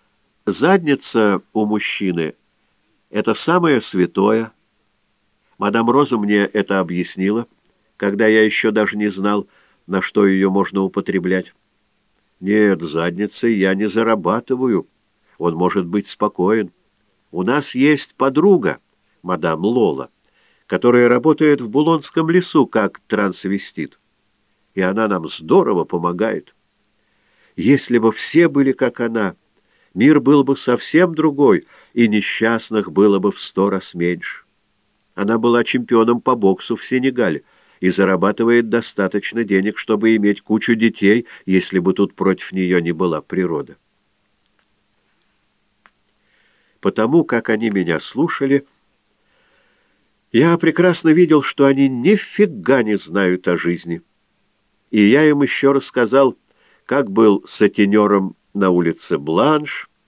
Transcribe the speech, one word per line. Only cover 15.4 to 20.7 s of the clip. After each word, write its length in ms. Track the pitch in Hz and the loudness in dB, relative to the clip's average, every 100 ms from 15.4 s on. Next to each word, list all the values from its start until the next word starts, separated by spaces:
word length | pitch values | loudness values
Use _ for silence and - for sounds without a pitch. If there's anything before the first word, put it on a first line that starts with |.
| 85 82 | -4 -2
может 280 | 90 98 | -2 -2
быть 240 | 87 101 98 | -4 -6 -6
спокоен. 600 | - 104 - 92 110 95 _ _ _ _ _ _ | -6 -6 -2 -2 -2 -4 _ _ _ _ _ _
У 100 | 85 | -6
нас 320 | 95 143 - | -2 -2 -4
есть 400 | 127 143 147 - | 0 0 0 -4
подруга, 640 | - 135 135 190 180 92 71 _ _ _ _ | -4 -2 2 2 2 0 -6 _ _ _ _
мадам 420 | 87 90 85 80 | -8 -4 -2 -2
Лола, 460 | 98 123 101 69 67 _ _ _ _ _ | -2 0 0 -2 -10 _ _ _ _ _
которая 400 | - | -8